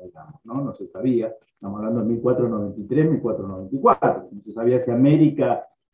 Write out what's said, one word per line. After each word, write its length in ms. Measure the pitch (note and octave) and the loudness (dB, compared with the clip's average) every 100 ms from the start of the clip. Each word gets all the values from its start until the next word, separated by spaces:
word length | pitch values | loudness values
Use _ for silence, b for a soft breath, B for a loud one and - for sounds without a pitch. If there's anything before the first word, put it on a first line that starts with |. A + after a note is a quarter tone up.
digamos, 320 | - - - - | -14 -20 -20 -20
¿no? 180 | A2+ C3 | -10 -8
No 120 | C3+ - | -8 -10
se 120 | F#2+ | -14
sabía, 460 | F#2 C3 A#2 - - _ | -4 0 0 -2 -8 _
estamos 260 | _ G2+ G#2 | _ -10 -8
hablando 220 | A2+ A#2 | -4 -2
de 60 | G#2+ | -2
mil 140 | A#2 | 0
cuatrocientos 400 | B2 B2 A#2 G#2+ | 0 0 0 -2
noventa 200 | G2+ G#2 | -6 -8
y 20 | |
tres, 260 | G2 C#3 D#3+ | -2 2 2
mil 120 | C#3+ | 2
cuatrocientos 360 | A2+ G#2+ G2 F#2+ | -2 -4 -6 -10
noventa 180 | F#2+ - | -8 2
y 40 | |
cuatro, 500 | A#3 - A#2+ - - | 2 4 2 -2 -8
no 100 | G2+ | -18
se 100 | A2 | -14
sabía 280 | A2 A#2 B2+ | -2 0 2
si 120 | B2 | 0
América 720 | A#2+ C#3+ D3+ D3 C#3+ B2 - - _ _ | 4 6 6 4 4 0 0 -6 _ _